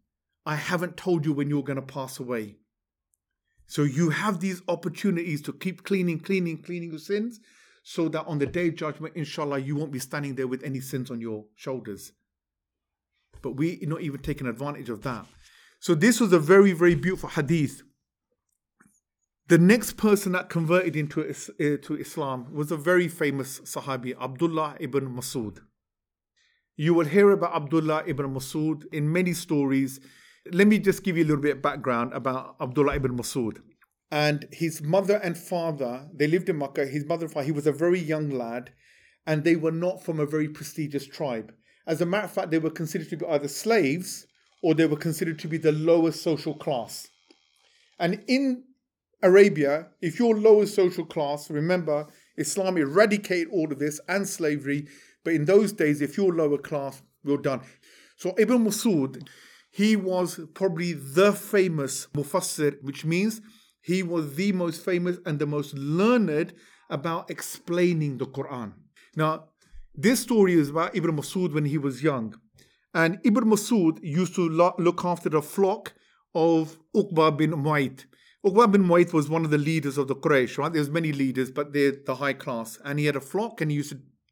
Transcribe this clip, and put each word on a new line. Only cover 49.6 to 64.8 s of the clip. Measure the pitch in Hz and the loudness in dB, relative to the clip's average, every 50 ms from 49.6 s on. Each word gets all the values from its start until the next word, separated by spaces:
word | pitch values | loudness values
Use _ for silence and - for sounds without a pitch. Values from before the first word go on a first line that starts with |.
| 143 139 143 156 170 - _ - | 2 2 2 0 -4 -8 _ -6
if | 190 165 - - | -6 -4 0 2
you're | 240 233 220 | 4 4 4
lower | 208 208 220 214 214 208 | 6 8 8 8 8 8
social | 202 208 202 190 180 180 175 165 | 4 2 2 2 2 2 -2 -8
class, | 165 - 170 147 143 147 147 - - | -6 -4 -4 -2 -2 -2 -6 -6 -6
remember, | 156 147 156 170 185 180 165 156 147 147 151 151 - _ _ _ _ | -4 -2 0 0 0 0 0 0 -2 -2 -4 -6 -14 _ _ _ _
Islam | - 147 - - 196 185 190 185 170 | -6 -6 -4 -2 -2 -2 0 0 0
eradicated | 147 135 147 190 220 214 208 202 202 - 185 175 165 160 - | 0 2 4 4 4 6 4 0 -2 -2 -2 -2 -2 -2 -2
all | 180 156 156 | -2 -2 -2
of | 143 135 | -2 -4
this | 143 151 147 - - - | -4 -4 -4 -6 -6 -4
and | 180 202 196 190 | -2 -2 -2 -4
slavery. | - - 165 151 151 147 127 139 143 147 143 - - - - _ _ _ - | -4 -4 -2 -2 -2 -2 -2 -4 -4 -4 -4 -8 -16 -20 -20 _ _ _ -4
But | 165 165 | -2 0
in | 151 147 | 0 4
those | 151 190 208 220 196 208 | 6 6 6 6 4 0
days, | - 165 151 147 139 | 0 2 2 2 2
if | 143 139 - | -2 -4 -2
you're | 202 196 190 170 | 0 0 2 2
lower | 165 156 147 143 135 | 2 2 0 0 -2
class, | - - 160 143 139 135 - - _ _ _ _ - | -4 -4 -6 -6 -6 -8 -10 -14 _ _ _ _ -4
you're | 139 143 139 | -2 -2 0
done. | - 143 135 120 - - - _ _ _ _ - - _ _ | 0 -2 -4 -4 -8 -12 -20 _ _ _ _ -20 -20 _ _
So | - - 175 180 - | -8 -6 -2 2 2
Ibn | 214 220 254 247 226 | 4 4 4 4 2
Masud, | 208 202 - - 240 190 147 131 135 - - - - - - - - - _ _ _ | 2 0 0 0 2 2 2 0 -2 -4 -10 -18 -18 -20 -20 -20 -20 -20 _ _ _
he | - - 202 220 220 | -4 -2 0 2 2
was | 202 190 185 185 180 180 170 - - 160 147 - | 2 0 0 0 0 -2 -2 -4 -8 -14 -14 -6
probably | - 190 190 165 160 175 175 165 | -2 -2 -2 -2 -2 -4 -6 -6
the | 139 135 135 139 175 196 208 196 | -6 -8 -2 4 6 6 6 4
famous | 202 - - - 202 190 185 160 151 139 127 - - - - - | 2 -2 0 2 2 2 2 0 -2 -4 -4 -6 -8 -8 -6 -6
Mufassir, | 147 139 - - 185 180 - - - 151 143 143 - 127 | -6 -4 -2 -2 -2 -2 -2 -4 0 0 0 0 -2 -8
which | 139 135 - - | -12 -10 -6 -4
means | 156 165 180 202 220 220 - - - _ _ _ _ _ _ | -2 0 0 0 0 -2 -6 -12 -20 _ _ _ _ _ _
he | _ - 175 190 185 | _ -2 -2 -2 -2
was | 165 175 165 156 143 139 | -2 -2 -2 -4 -4 -4
the | 156 196 208 190 | -2 -2 0 0
most | 180 175 170 160 - | 0 -2 -4 -4 -6